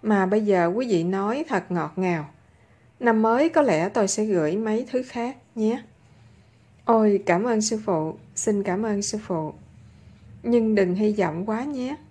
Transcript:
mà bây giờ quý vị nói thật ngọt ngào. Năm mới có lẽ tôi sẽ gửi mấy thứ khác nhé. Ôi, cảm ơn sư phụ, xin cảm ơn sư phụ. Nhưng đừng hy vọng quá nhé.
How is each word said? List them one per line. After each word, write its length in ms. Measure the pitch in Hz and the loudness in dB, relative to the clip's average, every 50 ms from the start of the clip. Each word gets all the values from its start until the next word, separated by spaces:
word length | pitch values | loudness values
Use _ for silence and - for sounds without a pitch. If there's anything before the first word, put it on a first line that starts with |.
mà 240 | - 220 214 196 190 | 2 2 2 2 4
bây 140 | 185 202 214 | 2 2 0
giờ 260 | 214 208 196 180 170 | 2 2 2 4 2
quý 200 | 170 180 226 262 240 | 2 0 -2 -2 0
vị 160 | 208 170 165 | 0 0 0
nói 400 | 175 190 196 196 208 233 285 320 - | 0 -2 -2 -2 -2 -2 -4 -4 -4
thật 220 | 254 190 - - | -4 -4 -4 -2
ngọt 220 | 185 170 156 151 - | -4 -4 -4 -4 -4
ngào. 320 | - 190 180 175 160 151 147 - _ _ _ _ _ _ _ _ _ _ _ _ _ | -2 -2 0 0 -2 -4 -8 -14 _ _ _ _ _ _ _ _ _ _ _ _ _
Năm 220 | 254 240 226 220 | 0 2 2 4
mới 260 | 220 226 226 247 302 330 | 2 2 4 4 2 2
có 140 | 330 339 | 4 2
lẽ 260 | 294 247 175 156 165 196 | 2 4 2 2 0 0
tôi 200 | - 247 208 196 | 0 0 0 0
sẽ 160 | - - 214 | 0 -2 -2
gửi 320 | 220 202 175 156 151 165 | 0 0 0 2 0 0
mấy 300 | 208 220 220 214 220 254 - | -2 -2 -2 -2 -2 -4 -2
thứ 120 | - 254 | -4 -6
khác 340 | 254 - - 247 233 240 277 - _ _ _ | -6 -4 -8 -8 -8 -8 -8 -12 _ _ _
nhé. 280 | 226 214 214 233 269 - - - _ _ _ - - - - - - _ _ _ _ _ _ _ _ _ | -2 0 0 0 -2 -8 -16 -20 _ _ _ -20 -20 -20 -20 -20 -20 _ _ _ _ _ _ _ _ _
Ôi, 380 | - 233 220 220 214 202 196 202 | 2 4 4 6 4 4 2 2
cảm 180 | - 175 175 214 | 2 2 2 2
ơn 160 | 247 233 214 | 0 0 0
sư 200 | 214 - 226 214 214 | 0 -2 -4 -4 -2
phụ, 300 | - 185 160 156 160 - - - - - | -2 -2 0 -2 -4 -6 -10 -18 -16 -12
xin 280 | - - 226 208 202 | -6 -2 -2 0 0
cảm 200 | 196 208 180 190 | 0 -2 -2 -2
ơn 200 | 220 226 208 202 | -2 -2 -2 -2
sư 160 | 202 - - 208 214 | -4 -4 -6 -8 -6
phụ. 260 | - 180 160 156 151 - - - - - - - - - - - - - - - - - - | -4 -4 -4 -4 -6 -10 -14 -20 -20 -20 -20 -20 -20 -20 -20 -20 -20 -20 -20 -20 -20 -20 -10
Nhưng 320 | - 233 240 240 220 220 214 | -4 0 2 2 2 2 2
đừng 200 | 202 190 180 180 | 2 2 2 2
hy 180 | 190 214 214 | 0 0 0
vọng 340 | 208 208 185 165 151 170 190 | 2 0 0 -2 -2 -4 -4
quá 180 | 220 214 220 254 | -4 -4 -4 -4
nhé. 320 | 294 294 254 247 254 294 302 - - | -6 -6 -6 -6 -8 -8 -10 -14 -20